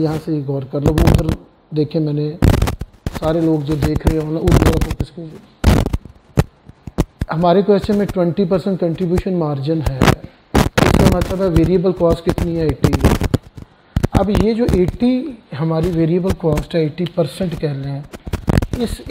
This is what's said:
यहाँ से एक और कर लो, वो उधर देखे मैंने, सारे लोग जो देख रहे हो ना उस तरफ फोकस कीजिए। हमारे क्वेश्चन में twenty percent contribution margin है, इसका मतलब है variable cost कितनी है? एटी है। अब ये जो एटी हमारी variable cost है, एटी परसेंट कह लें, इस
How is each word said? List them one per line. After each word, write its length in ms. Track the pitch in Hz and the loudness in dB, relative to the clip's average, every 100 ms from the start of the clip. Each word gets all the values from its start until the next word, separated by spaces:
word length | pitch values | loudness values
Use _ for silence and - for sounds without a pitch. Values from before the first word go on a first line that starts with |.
यहाँ 140 | 156 156 | 0 -2
से 200 | 160 156 | -4 -4
एक 120 | 139 | -4
और 160 | 139 131 | -6 -4
कर 160 | 147 | -2
लो, 100 | 147 | 0
वो 160 | 156 151 | 4 4
उधर 280 | 151 160 - - _ _ | 4 0 -4 -10 _ _
देखे 260 | 151 147 165 | -2 -2 0
मैंने, 300 | 151 147 151 170 - - - - - - - | -2 -2 -4 0 0 2 0 -4 -12 -12 -12
सारे 300 | - 160 165 | -4 -2 2
लोग 220 | 160 160 | 2 0
जो 120 | 143 156 | 0 0
देख 300 | 151 151 - | 0 2 2
रहे 100 | 160 | 0
हो 140 | 151 | -2
ना 80 | 160 | -2
उस 120 | 180 | 2
तरफ 320 | 156 - 160 | 4 4 2
फोकस 260 | 156 - - | -2 -4 -6
कीजिए। 720 | - 165 - - _ - - - - - - _ - - _ - - - - - _ - | -8 -14 -16 -20 _ 2 4 2 -4 -8 -20 _ -10 -10 _ -20 -20 -14 -4 -4 _ -6
हमारे 300 | 156 175 180 | 0 2 4
क्वेश्चन 320 | 196 196 - 202 | 4 2 2 0
में 100 | 202 | 0
twenty 380 | 190 175 160 190 | 0 0 0 0
percent 340 | 185 202 185 | 0 -2 -2
contribution 540 | 170 156 180 185 196 | -2 -2 0 0 0
margin 480 | 180 156 139 135 160 | -2 -2 -2 -2 -2
है, 180 | 139 135 | -2 0
इसका 1160 | - - - - _ - - - - - 190 185 | 0 0 -6 -20 _ 0 2 2 2 4 4 4
मतलब 240 | 175 185 | 0 0
है 80 | 190 | 2
variable 420 | 165 160 185 185 | 2 4 2 2
cost 340 | 180 170 170 - | 2 2 2 -2
कितनी 300 | - 175 165 | -2 -2 -2
है? 120 | 156 | -2
एटी 400 | 135 - - - | 0 0 2 2
है। 60 | - - - - - - _ _ - - - | 2 0 -2 -4 -16 -20 _ _ -4 -4 -2
अब 100 | 196 | 0
ये 240 | 190 202 | 2 2
जो 120 | 226 240 185 | 2 0 2
एटी 640 | 180 - 247 254 302 240 _ | 0 0 0 0 -4 -12 _
हमारी 380 | 135 160 160 170 | -6 -2 -2 -2
variable 400 | 165 165 180 185 | 0 0 0 0
cost 440 | 185 165 151 147 175 | -2 -2 -2 -2 -2
है, 100 | 156 | -2
एटी 200 | - 175 - | -2 -6 -2
परसेंट 420 | 156 - 185 160 | -4 -2 -6 -4
कह 140 | 156 | -6
लें, 300 | 139 139 139 143 - - - - - - - | -6 -6 -8 -10 -14 -10 -8 -2 -2 0 -4
इस 220 | 233 - 349 | -4 -4 0